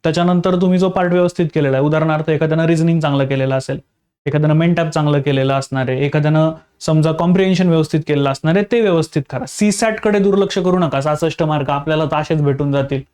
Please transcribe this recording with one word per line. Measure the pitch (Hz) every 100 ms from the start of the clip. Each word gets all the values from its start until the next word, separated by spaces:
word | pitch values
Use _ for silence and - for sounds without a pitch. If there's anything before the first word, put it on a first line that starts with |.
| 165
त्याच्यानंतर | 156 175 180 185 180
तुम्ही | 185 180
जो | 190
पार्ट | 190 180
व्यवस्थित | 180 175 - 160
केलेला | 160 143 135
आहे, | 147
उदाहरणार्थ | 156 160 156 156
एखाद्यानं | 151 156 160
रिझनिंग | 165 165 165 165
चांगलं | 151 139 135
केलेलं | 135 135
असेल, | 135 - 139 _ _ _ _ 143
एखाद्यानं | 151 151
मेन | 156 170
टॅप | 170 160
चांगलं | 156 147 147
केलेलं | 143 135 135
असणार | 135 135 135 127
आहे, | 131 143
एखाद्यानं | 151 151 156 160 160 _ _
समजा | - 156 156
कॉम्प्रिहेन्शन | 156 170 185 190 180 180
व्यवस्थित | 165 156 156 151
केलेलं | 143 139
असणार | 135 156 180
आहे, | 208
ते | 240
व्यवस्थित | 208 165 151 151 -
करा. | 127 247
सीसॅट | - 208 196 226 220
कडे | 214 208
दुर्लक्ष | 196 196 190 202
करू | 180 185
नका, | 165 139
सहासष्ट | 147 151 165 -
मार्क | 156 151 139
आपल्याला | 143 151 156
तर | 151 151
असेच | - 160
भेटून | 143 139 143
जातील. | 139 135 135 -